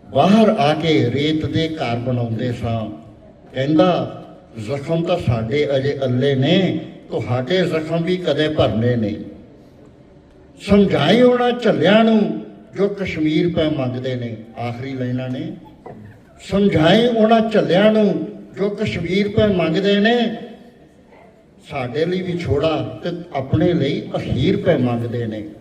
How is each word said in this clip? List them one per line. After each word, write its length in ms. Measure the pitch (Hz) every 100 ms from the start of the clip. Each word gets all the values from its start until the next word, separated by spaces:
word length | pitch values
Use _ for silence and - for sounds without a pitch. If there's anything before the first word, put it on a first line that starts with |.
| -
ਬਾਹਰ 380 | 131 170 220 208
ਆ 260 | 156 143
ਕੇ 360 | 156 160 147 120
ਰੇਤ 360 | 139 151 160 135
ਦੇ 220 | 160 160
ਘਰ 280 | 160 123 117
ਬਣਾਉਂਦੇ 560 | 120 120 117 110 123
ਸਾਂ। 380 | 117 117 113 107 - - - - - -
ਕਹਿੰਦਾ, 680 | 131 139 156 185 156 123 - - - - 113
"ਜ਼ਖਮ 440 | 104 143 151 165
ਤਾਂ 160 | 170 175
ਸਾਡੇ 580 | - 117 113 147 139 139
ਅਜੇ 220 | 135 139
ਅੱਲੇ 300 | 135 123 143
ਨੇ, 460 | 131 135 190 175 - - - -
ਤੁਹਾਡੇ 460 | 143 - 123 127 185
ਜ਼ਖਮ 460 | 170 160 156 165
ਵੀ 140 | 170 185
ਕਦੇ 320 | 156 139 151
ਭਰਨੇ 480 | 151 135 104 120 120
ਨਹੀਂ।" 200 | 104 - - - - - - - - - - - _ - - - -
ਸਮਝਾਈ 520 | 202 185 147 147 226
ਉਹਨਾਂ 320 | 247 247 247
ਝੱਲਿਆਂ 520 | 233 220 139 160 214
ਨੂੰ 420 | 226 220 170 - - - - -
ਜੋ 120 | 202
ਕਸ਼ਮੀਰ 680 | 196 180 165 156 170 175
ਪੈ 140 | 160 156
ਮੰਗਦੇ 460 | 135 127 120 131
ਨੇ। 220 | 123 117 107 - -
ਆਖਰੀ 340 | 120 120 135
ਲਾਈਨਾਂ 380 | 131 127 127 127
ਨੇ। 260 | 143 170 - - - - - - - - - -
ਸਮਝਾਈ 560 | 196 202 156 160 208 240
ਉਹਨਾਂ 340 | 226 214 226
ਝੱਲਿਆਂ 520 | 220 202 156 175 214
ਨੂੰ 360 | 214 208 170 - - - 180
ਜੋ 140 | 202
ਕਸ਼ਮੀਰ 580 | 202 214 170 165 190 208
ਪੈ 180 | 214 214
ਮੰਗਦੇ 540 | 185 160 196 196 202
ਨੇ, 360 | 214 240 220 - - - - - - - _ - - _ _ _ -
ਸਾਡੇ 360 | 147 123 147 170
ਲਈ 160 | 185
ਵਿਛੋੜਾ 800 | 180 160 - 143 160 147 123 -
ਤੇ 60 | 175 165 -
ਆਪਣੇ 380 | 139 127 156 180
ਲਈ 360 | 160 135 208 - 180
ਅਖੀਰ 400 | 117 - 156 -
ਪੈ 220 | 185 147
ਮੰਗਦੇ 480 | 123 120 113 120 113
ਨੇ। 220 | 107 101 -